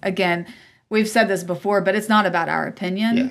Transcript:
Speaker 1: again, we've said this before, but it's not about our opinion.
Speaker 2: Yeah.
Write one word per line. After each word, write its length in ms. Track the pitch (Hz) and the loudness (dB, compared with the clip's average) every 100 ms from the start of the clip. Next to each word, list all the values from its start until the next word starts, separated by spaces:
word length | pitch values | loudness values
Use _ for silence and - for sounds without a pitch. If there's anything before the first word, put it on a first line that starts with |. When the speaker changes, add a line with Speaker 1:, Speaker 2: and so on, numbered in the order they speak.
Speaker 1:
again, 440 | - 185 185 170 175 - - _ _ | -6 -2 0 0 -4 -16 -20 _ _
we've 200 | 214 214 | 0 2
said 180 | 233 208 | 2 2
this 160 | 190 | 0
before, 380 | 175 175 202 202 | -2 -4 0 2
but 160 | 185 202 | 2 0
it's 120 | 214 | 2
not 160 | 214 | 2
about 240 | 202 175 160 | 4 0 -2
our 180 | 160 156 | -2 -4
opinion. 500 | - 185 185 220 233 | -6 -6 -2 0 0
Speaker 2:
Yeah. 120 | 254 | 0